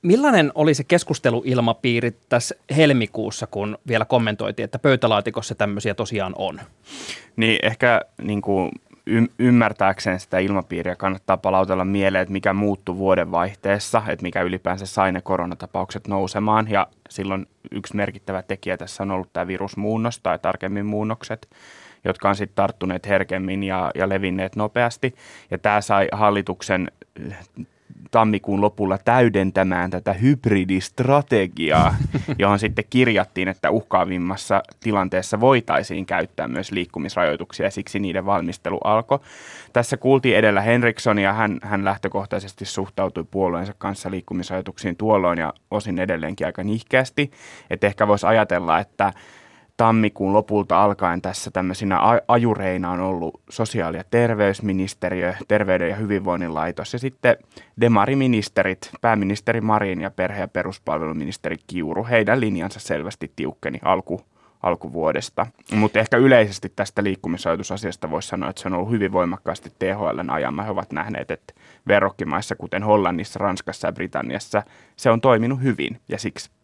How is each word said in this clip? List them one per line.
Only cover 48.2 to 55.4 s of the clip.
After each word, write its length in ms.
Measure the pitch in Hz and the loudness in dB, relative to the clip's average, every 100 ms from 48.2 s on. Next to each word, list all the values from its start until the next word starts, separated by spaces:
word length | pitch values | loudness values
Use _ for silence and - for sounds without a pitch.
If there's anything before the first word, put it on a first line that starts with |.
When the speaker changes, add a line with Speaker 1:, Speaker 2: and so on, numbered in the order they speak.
| 87 | 4
Speaker 2:
ajatella, 540 | 113 - 90 85 82 | 4 4 0 2 0
että 340 | - - 98 - - - - - _ - | 0 -2 -2 -2 -20 -20 -20 -20 _ 2
tammikuun 520 | 113 113 107 - 95 | 4 4 2 0 2
lopulta 500 | 104 107 104 98 87 | 2 2 -2 2 4
alkaen 380 | 104 101 92 87 | 4 2 0 0
tässä 300 | 92 90 - | -6 -8 -6
tämmöisinä 480 | - 92 92 101 92 | -4 -4 -2 0 2
a-, 220 | 104 117 - | 4 2 4
ajureina 640 | 120 117 101 95 92 90 | 2 2 0 -2 -2 -4
on 80 | 90 | -2
ollut 420 | 92 90 82 - _ | -2 -4 -6 -10 _
sosiaali- 480 | - 110 117 82 85 | -6 -4 -2 -4 -6
ja 60 | 92 | -2
terveysministeriö, 1200 | 120 120 107 101 98 104 92 95 - 90 92 87 90 | 2 2 2 2 2 -2 -2 -2 -4 -4 -2 -4 -4